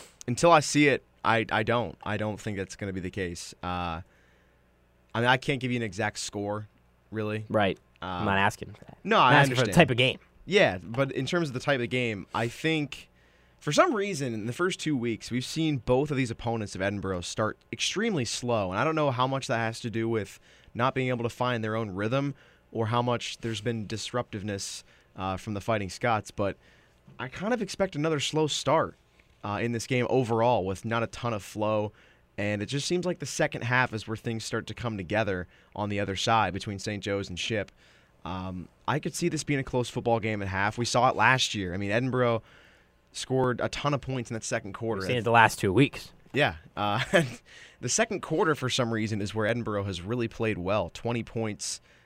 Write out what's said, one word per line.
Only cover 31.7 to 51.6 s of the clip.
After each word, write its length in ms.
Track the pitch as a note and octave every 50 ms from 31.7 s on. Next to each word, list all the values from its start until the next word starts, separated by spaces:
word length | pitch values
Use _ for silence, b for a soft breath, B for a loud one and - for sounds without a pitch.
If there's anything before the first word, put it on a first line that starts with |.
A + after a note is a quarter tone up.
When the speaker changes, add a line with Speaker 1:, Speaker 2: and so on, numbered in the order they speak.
| G#2+ G#2+ G#2 G#2 b b b b b b b b -
Speaker 1:
and 240 | - G#2 G#2 G#2 G2+
it 60 | G2+
just 180 | - C3 C#3+ -
seems 180 | - F3 F3+ E3+
like 100 | F3+ E3+ -
the 60 | -
second 380 | - - - D#3+ C#3+ - - -
half 280 | A#2 B2+ B2+ B2+ -
is 160 | A2 A2 -
where 80 | G#2+ A2
things 280 | - - A#2+ A2+ A2+ -
start 220 | - A#2 A2+ -
to 80 | - G2+
come 200 | - - A#2 A2
together 500 | G2 F2+ D2+ G#2 G#2+ A2 G2+ F#2+ F2+ F2+ - b b b b b
on 140 | F#2+ G#2 G2+
the 100 | G2+ G2+
other 160 | G2+ F#2+ F#2+
side 380 | F2+ - A#2+ A2+ A2 G#2 F2+ F2
between 240 | F#2+ - A2 G2+
Saint 240 | F#2+ - A2 G#2 G2 -
Joe's 240 | G#2 G2+ G2+ G2 F#2+
and 100 | F2 E2
Ship. 320 | - - A2+ G#2 F#2+ - - b b b b b b b b b -
Um, 440 | - F#2 F#2 F#2 F#2+ F#2 F#2 D#2+ - _ _ -
I 120 | - B2 D#3
could 160 | - - -
see 140 | - E3+ F3
this 140 | D#3 D3+ -
being 160 | - C#3+ C3+
a 40 | C3
close 260 | - - B2+ A#2+ -
football 300 | - B2 A2+ A#2+ A#2 A2+
game 220 | G#2 A2 G#2+ G#2
at 60 | G2 F#2
half. 280 | F#2+ F#2+ G2+ G#2+ -
We 80 | B2 A#2+
saw 240 | - - B2 A#2+ B2+
it 60 | -
last 400 | F2+ G#2+ A#2+ C3 B2+ - - -
year. 180 | G#2 F#2+ F2 E2+
I 40 |
mean, 140 | G2+ G2+ G2
Edinburgh 500 | G#2 A#2+ C3 C3 A#2+ B2+ B2 A#2 A#2 A2 b b b b b b b b b b b b _ _
scored 480 | - - - - B2 C3 B2+ B2+ A#2+ -
a 80 | - A2+
ton 240 | - - - D3 D3
of 80 | B2+
points 280 | - C3 C3 B2+ A2+ -
in 40 | A#2+
that 100 | A2 -
second 300 | - B2 A2+ - G2 F#2
quarter. 280 | - A#2 A2+ A2 F#2+
Speaker 2:
We've 60 | F#2
seen 100 | F#2 B2
it 60 | A#2+ G2+
the 80 | A#2
last 280 | A#2 A#2 A2 G#2 - -
two 120 | - G2 F2+
weeks. 380 | A#2 C#3+ - - - - - - - - - -
Speaker 1:
Yeah. 220 | C3 C#3+ A2+ E2 D#2+ - - -
Uh, 240 | - G#2 G#2 G2+ A#2 - -
<laughs> 120 | G3 E3+ D3+ A#2+ - - b b b b b b b b
the 80 | B2 B2
second 320 | - - A3+ - G3+ -
quarter, 320 | - - D#3+ E3 G#3 D#3+ C#3+
for 140 | - C3+ A#2+
some 240 | - - B2 A2+ A2+
reason, 280 | G#2+ A2 G#2 A2+ G2
is 120 | G#2 F#2+ G2+
where 140 | A2 G#2+
Edinburgh 380 | G#2 A#2 A#2+ A2 A2 G#2 G2+ G2
has 160 | G2+ F#2 E2+
really 260 | E2+ G2+ B2 B2 A#2
played 300 | A2+ - - A2+ A2 G#2
well. 340 | F2+ F2 F#2 G#2 G#2 F2 E2 -
Twenty 300 | - - A#2 A#2+ A#2 G#2
points, 580 | - - A#2 A2+ A2 G#2 -